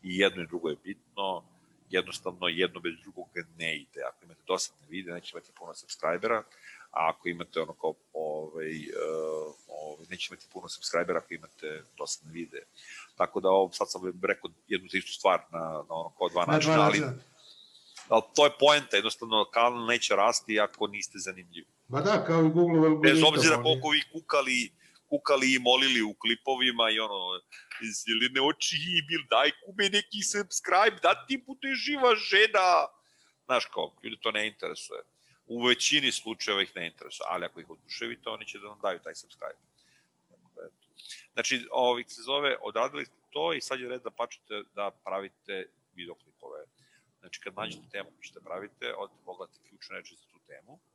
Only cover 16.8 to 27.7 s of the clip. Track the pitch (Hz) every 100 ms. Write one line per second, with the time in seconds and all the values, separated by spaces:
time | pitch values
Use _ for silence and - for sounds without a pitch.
16.8 | 101 107 - 127 - _ - - - -
17.8 | - - - 113 - - 147 - 139 147
18.8 | 135 101 107 - 117 110 101 117 120 120
19.8 | 113 120 - 98 107 - - 107 104 -
20.8 | 104 104 - 101 92 92 87 85 - _
21.8 | _ 127 185 208 - 165 160 156 175 165
22.8 | 160 156 156 160 156 147 156 156 156 139
23.8 | 151 151 - 160 - 147 131 123 110 _
24.8 | _ _ _ 147 - 139 131 131 123 127
25.8 | 135 123 107 104 113 117 - 131 127 117
26.8 | 113 110 110 98 92 92 _ - -